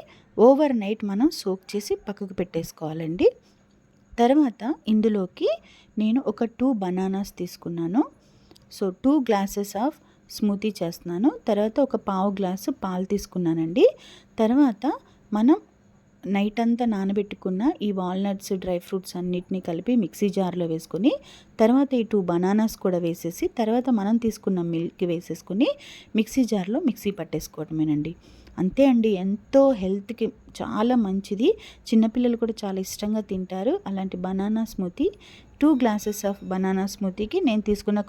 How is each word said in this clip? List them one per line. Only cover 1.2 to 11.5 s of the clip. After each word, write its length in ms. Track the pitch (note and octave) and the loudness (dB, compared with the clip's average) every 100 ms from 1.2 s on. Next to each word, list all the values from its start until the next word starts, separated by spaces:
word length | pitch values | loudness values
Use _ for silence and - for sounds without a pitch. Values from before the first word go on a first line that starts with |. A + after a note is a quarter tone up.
| D4+ - | 2 0
సోక్ 260 | G3 F#3+ - | -4 -6 -6
చేసి 220 | G#3 G#3 G4+ - | -8 -6 -6 -6
పక్కకు 280 | G3+ G3 F#3+ | -10 -8 -6
పెట్టేసుకోవాలండి. 880 | F3+ E3 E3+ - D#3 D#3+ D#3+ F3 G4+ - _ _ _ _ _ _ _ - | -4 -6 -8 -8 -8 -6 -6 2 2 2 _ _ _ _ _ _ _ 2
తర్వాత 420 | A#3 C#4+ C#4 - A3 D#4+ - | 6 6 4 0 -6 -4 0
ఇందులోకి 560 | G#3+ A3 G#3 F#3 - G#4+ E5 - - _ - | 2 4 2 -2 -2 -2 -2 -8 -20 _ -2
నేను 200 | G#3+ B3 - | 0 0 -2
ఒక 180 | G#3+ A#3 - | -4 -6 0
టూ 80 | B3+ A3+ | 0 0
బనానాస్ 480 | F#3 F#3 F#3+ F#3+ G3 - | -2 -2 -2 -4 -6 -8
తీసుకున్నాను. 600 | F3 - E3+ E3+ E3 G#3+ C5+ - _ _ _ - _ - | -10 -10 -10 -8 0 0 0 -6 _ _ _ -20 _ -6
So 140 | G3 F3+ C4 | -4 0 2
టూ 80 | D4+ A#3 | 4 2
glasses 420 | G3+ G3 G3+ G3+ G3 C4 | 0 0 -4 -6 -4 -4
of 100 | - _ _ _ - | -4 _ _ _ -2
స్మూతీ 340 | G#3 G3 G#3+ G3+ | -2 0 -4 -4
చేస్తున్నాను. 500 | E3+ - E3+ F3 C4 A#4+ | -6 -6 -8 0 0 0
తర్వాత 300 | - | 0